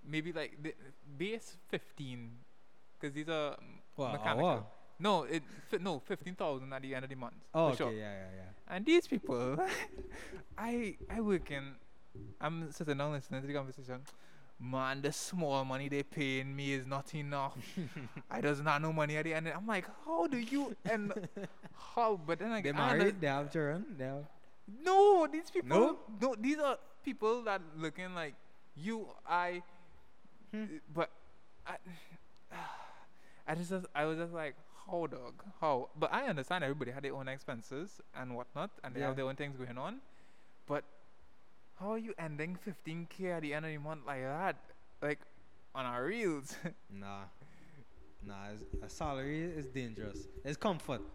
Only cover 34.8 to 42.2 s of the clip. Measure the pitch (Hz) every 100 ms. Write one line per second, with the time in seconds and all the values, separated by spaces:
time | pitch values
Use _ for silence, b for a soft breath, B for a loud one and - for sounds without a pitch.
34.8 | - 175 160 127 123 - 202 - 160 131
35.8 | 131 151 160 208 269 160 131 180 139 147
36.8 | 156 127 143 139 131 131 - 123 110 135
37.8 | 190 - - 135 127 123 123 143 196 -
38.8 | 135 131 139 135 131 135 143 135 123 123
39.8 | 151 254 - b b b b b - 143
40.8 | - - - - - - - - - -
41.8 | 196 220 226 -